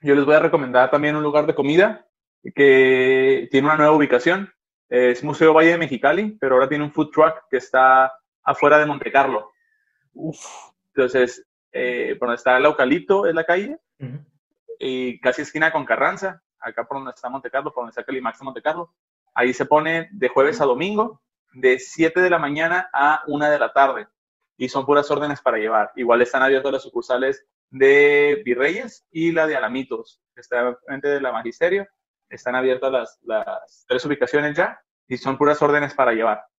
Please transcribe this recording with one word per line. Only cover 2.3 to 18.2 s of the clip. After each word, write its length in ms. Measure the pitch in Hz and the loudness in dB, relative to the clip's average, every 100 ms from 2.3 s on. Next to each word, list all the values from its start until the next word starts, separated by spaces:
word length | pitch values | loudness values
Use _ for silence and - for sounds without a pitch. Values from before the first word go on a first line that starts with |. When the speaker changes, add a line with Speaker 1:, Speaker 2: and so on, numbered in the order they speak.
| _ - | _ -16
Speaker 1:
que 920 | - 139 135 131 131 131 131 131 131 117 | 2 6 6 4 2 2 2 2 0 0
tiene 160 | 135 143 | 0 2
una 100 | 156 | 4
nueva 160 | 151 | 4
ubicación. 580 | 156 143 123 170 185 202 _ _ _ _ | 4 4 2 2 -2 -6 _ _ _ _
Es 340 | 123 123 123 | 0 2 0
Museo 300 | 147 147 160 | -6 2 4
Valle 200 | 156 165 | 6 4
de 60 | 170 | 2
Mexicali, 580 | 156 131 139 165 214 214 | -4 -2 0 0 -4 -4
pero 140 | 135 | 2
ahora 140 | 131 135 | 2 2
tiene 160 | 147 | -2
un 80 | 147 | -4
food 180 | 156 151 | -4 -4
truck 240 | - 160 160 _ | 2 2 2 _
que 80 | 131 | -6
está 540 | - 131 131 131 131 - _ _ | -2 2 6 6 2 -2 _ _
afuera 360 | - 139 147 151 | -4 2 4 4
de 80 | 151 | 4
Monte 260 | 143 - | -4 0
Carlo. 400 | 139 135 131 - _ _ _ _ _ _ | 0 2 -2 -8 _ _ _ _ _ _
Speaker 2:
Uf. 240 | - - - - - - _ _ | -14 -12 -12 -18 -20 -20 _ _
Speaker 1:
Entonces, 520 | - 127 131 123 - - _ _ | -2 0 2 0 -2 -20 _ _
eh, 440 | 127 127 123 123 - | -6 -6 -4 -6 -6
por 100 | 123 | -6
donde 80 | 117 | -2
está 180 | - 127 | 0 2
el 80 | |
Eucalipto 640 | 147 151 127 165 - 196 202 | 0 0 0 0 0 0 0
es 80 | |
la 100 | 160 | -2
calle, 340 | 165 175 214 320 _ _ | -2 -2 -2 -12 _ _
Speaker 3:
Ujú. 240 | 131 139 - _ _ _ _ - | -16 -16 -20 _ _ _ _ -10
Speaker 1:
y 420 | 135 127 127 117 | -6 -4 -6 -2
casi 220 | 131 123 | -2 -2
esquina 280 | 147 151 160 | -6 -2 -2
con 140 | 160 | -2
Carranza, 580 | 123 113 147 190 190 175 _ _ | -2 0 0 -2 -8 -10 _ _
acá 260 | 117 113 117 | -12 -10 -8
por 80 | 139 | -8
donde 160 | 135 | -10
está 140 | - 123 | -14 -12
Monte 220 | 135 123 | -12 -6
Carlo, 220 | 135 147 | -6 -6
por 100 | 131 | -10
donde 80 | 117 | -10
está 140 | 117 | -12
Calimax 340 | 117 131 | -8 -6